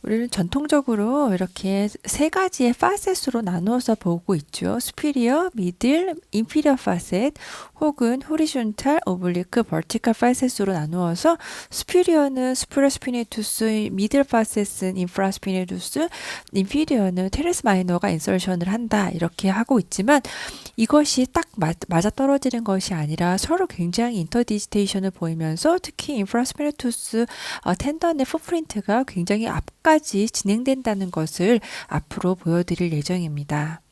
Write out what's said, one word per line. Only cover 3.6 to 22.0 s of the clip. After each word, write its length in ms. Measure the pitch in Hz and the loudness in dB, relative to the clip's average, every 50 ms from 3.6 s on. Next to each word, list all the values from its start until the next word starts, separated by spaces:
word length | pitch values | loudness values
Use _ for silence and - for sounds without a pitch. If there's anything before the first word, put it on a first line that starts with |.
| 175 208 240 247 247 - 220 | 0 0 0 0 2 0 -2
보고 400 | - - 185 170 170 _ - 190 | 0 0 -2 -2 0 _ 0 -2
있죠. 420 | 156 147 _ - - 180 180 202 | -2 -2 _ -10 -4 -2 -2 -2
수피리어, 720 | 247 - - - - - 302 285 262 233 233 262 311 359 370 - | -2 -4 -6 -6 -2 -2 -2 0 2 2 2 2 2 0 -2 -2
미들, 640 | 226 185 180 180 _ - 247 285 330 359 381 320 - _ _ - | -2 -2 -2 -2 _ 2 2 4 2 2 0 -4 -8 _ _ -2
인피리어 420 | 208 226 - - 302 302 302 269 | -2 -2 0 0 2 4 4 2
파셋, 580 | 254 - 208 185 175 - - 180 185 233 294 - - - - - - - - _ - | 2 2 -2 -2 -2 -2 -2 -2 0 0 0 -2 -6 -16 -16 -16 -16 -18 -20 _ -2
혹은 420 | 311 302 294 - 240 226 247 262 | 0 0 2 2 2 2 2 0
호리존탈, 800 | 269 294 311 320 320 311 - 262 233 214 214 - - 269 294 330 - | -2 -2 0 0 0 0 0 -2 -2 -2 -4 -2 0 2 2 2 2
오블리크, 580 | - 185 180 185 180 175 175 180 _ - 240 226 | 0 -2 0 0 -2 -2 -2 -4 _ 0 -2 0
버티컬 500 | - 165 160 170 _ - 226 - 240 220 | 0 -2 -4 -2 _ -4 0 0 0 2
파셋으로 600 | - 247 240 247 - 262 254 - - 302 196 190 | 4 4 2 2 2 0 -2 0 0 0 0 0
나누어서 640 | 160 151 151 170 180 180 170 170 175 - 320 339 330 - - - - - - | 0 -2 -2 -2 0 0 0 0 2 2 2 2 2 -2 -14 -14 -14 -14 -10
수피리어는 840 | - - - - - 359 359 - 330 311 285 277 269 262 254 254 254 | -8 -8 -8 2 2 4 4 6 4 4 4 2 0 0 0 0 0
수프라스피네투스, 1300 | - - _ - 277 277 277 269 - - 262 247 240 233 _ - 226 208 - - - 220 220 214 214 214 190 | -2 -4 _ 0 2 2 2 2 0 -6 -4 -4 -4 -4 _ -6 -6 -4 -4 -2 0 0 2 2 0 0 -2
미들 320 | 190 190 202 220 - 277 277 | 0 -2 0 2 4 2 2
파셋은 760 | - - 226 220 - - 214 202 - - - 190 185 190 | 4 2 2 2 2 0 -2 -2 -2 -4 -4 -4 -4 -2
인프라스피네투스, 1120 | 190 180 180 - - 196 190 190 - - 196 185 185 185 180 185 185 - - - 277 320 349 - - - - - - - - | -2 -4 -2 0 0 0 0 -2 -4 -4 -2 -2 -2 -2 -4 -6 -8 -6 -6 -2 -2 -2 -2 -4 -10 -12 -12 -12 -12 -14 -4
인피리어는 800 | - 196 190 196 - 285 311 - 294 233 202 185 180 180 185 190 | -2 -2 0 0 0 0 0 2 2 2 2 2 0 0 -2 -2
테레스 320 | - - 302 339 349 - - | -2 -2 0 0 -2 0 2
마이너가 460 | 233 196 185 185 180 175 175 - 202 | 2 2 2 2 2 0 0 0 0
인설션을 580 | 170 160 - - 190 185 180 190 185 175 170 | -2 0 0 0 0 0 0 0 -2 -2 0
한다. 420 | 185 202 233 240 220 - 208 196 180 | -2 -2 -2 0 0 0 2 2 0
이렇게 360 | 175 165 170 170 - - - | -2 -2 -4 -4 -4 -2 0
하고 320 | 190 190 208 240 - 277 233 | 0 0 0 0 2 2 2
있지만 420 | - - - - 190 240 294 269 - - - - - - - - - - _ | 2 0 -4 -2 2 4 4 4 2 -2 -12 -12 -12 -12 -12 -14 -16 -14 _
이것이 520 | - 226 - 294 302 294 - - 262 254 - | -2 0 4 6 4 4 4 2 0 0 2
딱 140 | _ 339 330 - - | _ -2 -2 -2 -4
맞-, 220 | 226 165 156 165 - - | -2 -2 -2 -2 -4 -4
맞아떨어지는 760 | - 175 165 | 0 0 2